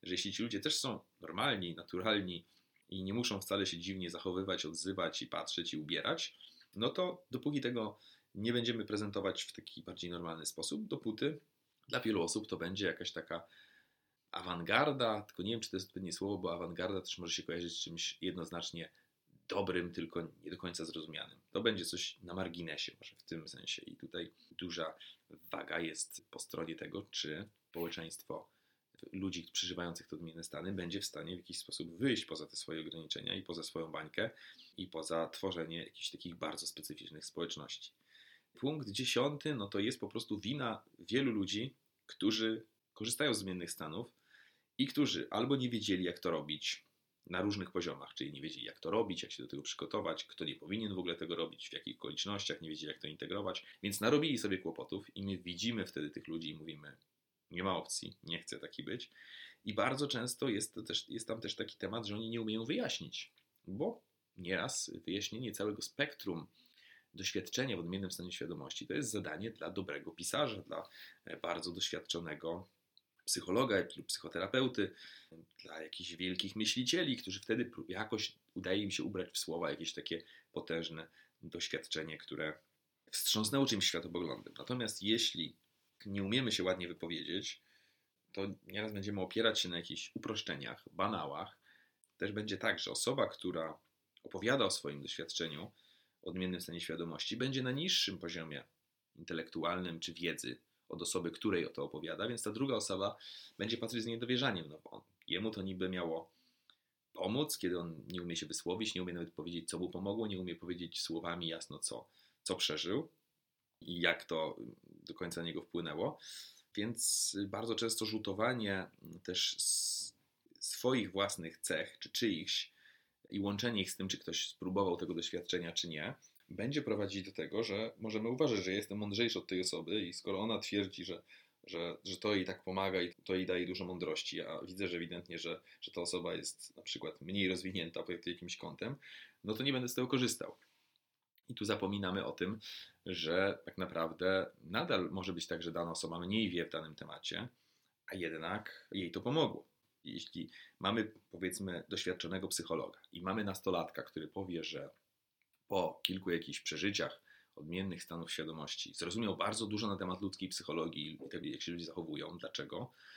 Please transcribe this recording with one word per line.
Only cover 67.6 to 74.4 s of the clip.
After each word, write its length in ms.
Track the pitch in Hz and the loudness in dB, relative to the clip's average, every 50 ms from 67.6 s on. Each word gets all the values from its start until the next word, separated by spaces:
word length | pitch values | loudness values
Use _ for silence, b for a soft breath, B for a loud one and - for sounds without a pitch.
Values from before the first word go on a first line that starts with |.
| 131 135 110 | 2 2 2
w 40 | 87 | 0
odmiennym 300 | 85 85 92 98 98 90 | 0 0 0 0 0 -2
stanie 220 | - - 90 90 - | -4 -4 -6 -6 -4
świadomości 540 | - - - 87 73 71 67 - - - | -4 -4 -4 -4 -6 -6 -8 -8 -8 -4
to 80 | - 185 | 0 0
jest 160 | 147 143 120 | 0 0 2
zadanie 400 | - 104 87 78 80 80 101 117 | 0 0 0 0 -2 -2 -2 -4
dla 200 | 113 - - 85 | -4 -4 -6 -4
dobrego 400 | 98 - - - 73 73 - - | -2 -4 -2 -2 -4 -4 -4 -8
pisarza, 520 | - - 87 - - 123 151 127 110 98 - | -10 -4 -4 0 2 2 2 2 0 -4 -6
dla, 260 | - 78 80 - B B B B B B B B | -6 -6 -6 -6 B B B B B B B B
e, 120 | - - | -10 -8
bardzo 360 | - - 85 85 - - 90 85 | -4 -2 0 0 0 -2 -4 -2
doświadczonego 960 | - - - - - - - - 85 85 80 76 69 78 82 85 87 95 - _ _ _ _ _ - _ _ _ _ _ | 0 0 0 0 -4 -4 -2 -4 -2 -2 -4 -6 -4 -2 -4 -4 -4 -6 -10 _ _ _ _ _ -20 _ _ _ _ _
psychologa 500 | - - - - - 92 113 135 123 104 95 85 - - | -2 -2 0 2 4 4 4 6 6 6 4 4 4 -2
lub 100 | - - | -12 -6
psychoterapeuty, 880 | - - - - 85 - 85 | -4 -6 -4 -4 -4 -2 0